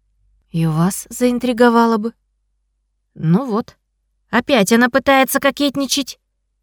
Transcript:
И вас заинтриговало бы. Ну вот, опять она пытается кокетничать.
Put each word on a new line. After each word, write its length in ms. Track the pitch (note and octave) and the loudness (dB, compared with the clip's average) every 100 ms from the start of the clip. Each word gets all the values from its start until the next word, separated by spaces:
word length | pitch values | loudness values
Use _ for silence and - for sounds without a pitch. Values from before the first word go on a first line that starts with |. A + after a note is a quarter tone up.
| _ _ _ _ _ | _ _ _ _ _
И 160 | E3 E3 | -4 -2
вас 420 | D#3 F3 - - | 0 0 -2 -10
заинтриговало 840 | - B3 B3 B3 A3+ A#3+ A#3 A#3 A3+ | -2 -2 0 -4 2 4 4 2 0
бы. 160 | A3+ - _ _ _ _ _ _ _ _ _ | -4 -10 _ _ _ _ _ _ _ _ _
Ну 320 | - D#3 F#3 C4+ | -6 0 0 0
вот, 300 | G#3 - _ _ _ _ _ _ | -4 -6 _ _ _ _ _ _
опять 420 | A3+ - B3+ F#3+ | -4 2 2 4
она 160 | A#3 B3 | 2 2
пытается 500 | C4+ C#4 C4+ C4+ C#4 | 0 2 2 2 0
кокетничать. 800 | C#4 B3+ C#4+ C4+ C#4 C#4+ C4 - _ _ _ _ | -2 -2 -4 -4 -4 -6 -6 -14 _ _ _ _